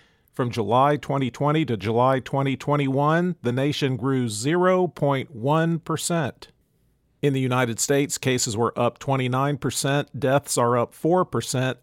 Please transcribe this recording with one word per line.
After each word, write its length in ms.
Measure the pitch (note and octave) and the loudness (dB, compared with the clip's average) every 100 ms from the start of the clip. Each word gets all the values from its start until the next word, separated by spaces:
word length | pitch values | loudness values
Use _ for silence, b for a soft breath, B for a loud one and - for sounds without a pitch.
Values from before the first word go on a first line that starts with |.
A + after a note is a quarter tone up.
| b b b | b b b
From 160 | - B2 | -4 -4
July 480 | A#2+ G2+ B2 C#3+ D3 | -2 0 4 4 2
twenty 320 | - C#3 B2+ | -2 -2 -2
twenty 340 | - C#3+ D#3 C3 | -2 0 0 0
to 120 | A2 | -2
July 420 | G#2 A2+ B2+ C3+ | 0 2 2 2
twenty 380 | B2+ C#3 C#3 B2+ | -2 -2 -2 -2
twenty-one, 800 | - C#3+ C#3 C3+ D3 E3 F3+ F3 | -2 0 0 0 2 2 0 -2
the 100 | A#2 | -2
nation 440 | B2 C#3+ C#3 C#3 B2+ | 0 0 0 -2 -2
grew 320 | C3 C3 A#2+ | 0 0 0
zero 580 | G#2 C3 F3 F3+ F#3 F3+ | -2 0 2 4 2 0
point 480 | - C#3+ C3+ - A#2+ | 0 0 0 -4 -4
one 420 | B2+ D#3+ E3 E3 | 0 2 2 0
percent. 720 | - D#3+ - E3+ C3 - - _ _ _ _ _ _ _ | -2 -4 -2 -2 -2 -6 -18 _ _ _ _ _ _ _
In 120 | C#3+ | 0
the 60 | C3+ | 0
United 400 | C3 B2+ B2 A2 | 0 0 0 0
States, 380 | - C#3 C#3+ - | 0 0 0 -2
cases 400 | C3+ B2+ B2 G#2+ | -2 0 -2 -2
were 160 | A#2 - | -2 0
up 220 | A#2+ - | -2 -2
twenty-nine 600 | - C3+ B2+ C3 C#3+ D3 | -4 -2 -2 0 -2 -2
percent, 600 | C3+ - C#3 C#3+ C3+ B2 | -4 -2 -2 -2 -2 -2
deaths 380 | C3 C#3 - - | 2 2 0 0
are 180 | A#2+ A#2+ | 2 2
up 200 | A#2 - | 0 -2
four 280 | D#3+ F3+ | 0 2
percent, 540 | F3 A#2 - B2+ C3 - | 0 -2 -4 -2 -2 -4